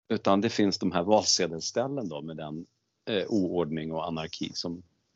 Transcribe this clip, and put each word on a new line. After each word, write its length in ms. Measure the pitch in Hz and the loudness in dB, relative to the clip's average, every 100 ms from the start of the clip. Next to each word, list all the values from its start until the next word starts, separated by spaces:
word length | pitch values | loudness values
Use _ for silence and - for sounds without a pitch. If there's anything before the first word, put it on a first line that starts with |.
| - | -4
utan 320 | 107 - 98 | 0 4 4
det 100 | 113 | 4
finns 280 | - 101 - | 4 2 2
de 140 | 92 | 0
här 100 | 87 | 0
valsedelställen 1080 | 87 107 87 - 87 82 - - 131 139 98 | 4 4 4 2 0 -2 -4 -2 -2 -4 -6
då 140 | 76 | -8
med 140 | 80 80 | -8 -8
den, 300 | 78 78 87 _ _ _ | -8 -10 -12 _ _ _
eh, 200 | - 104 - | -4 -2 0
oordning 640 | 110 90 87 80 78 80 | 2 2 2 0 -2 -4
och 140 | 80 85 | -4 -4
anarki 460 | 80 82 - 87 | -4 -6 -6 -8
som 280 | - 87 87 - _ _ | -6 -6 -8 -14 _ _